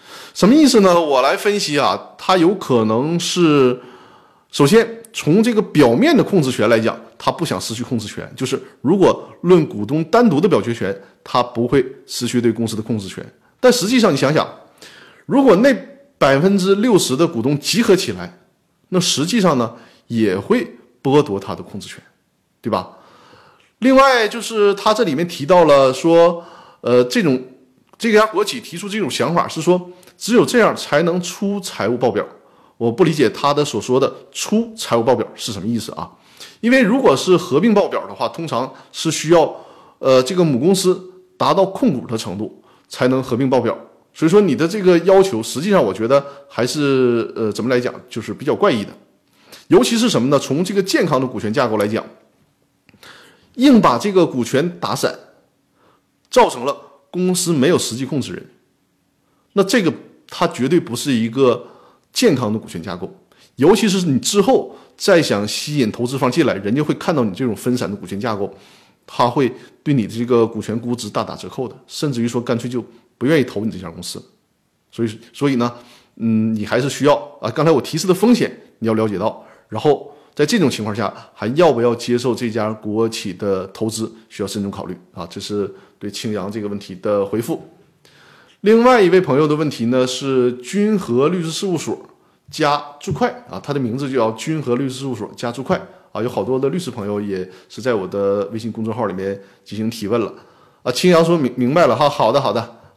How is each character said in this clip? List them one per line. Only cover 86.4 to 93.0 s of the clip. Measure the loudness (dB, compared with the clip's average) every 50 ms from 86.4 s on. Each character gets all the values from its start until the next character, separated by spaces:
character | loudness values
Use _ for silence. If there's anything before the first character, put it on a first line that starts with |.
| -6 -8
这 | -8 -8
个 | -8
问 | -8 -8
题 | -10 -12 -14 -14
的 | -8 -4 -2 0 0 -2
回 | -2 -4 -4
复。 | -4 -4 -6 -8 -10 -18 _ _ _ _ _ _ _ _ _ _ _ _ _ _ _ _ _ -2
另 | 2 4 4 6 6
外 | 6 6 6
一 | 6
位 | 6 4 4
朋 | 2 2 2
友 | 2 2
的 | 2 0
问 | 0 -2 -4
题 | -4 -4 -2
呢， | 0 2 0 0
是 | 0 -4 -6 -4 -2 0 2 2 0 -2
君 | -4 -10 -6 -2 0 0 0 0 -2
和 | -2 0 0 2 2 2
律 | 0 -2
师 | -4 -6
事 | -6 -6 -4
务 | -4 -4
所 | -4 -4 -6 -8 -10 -12 -20 _ _ _ _ _ _ _ -14
加 | -6 -2 0 0 0 -2 -4 -10 -18
注 | -14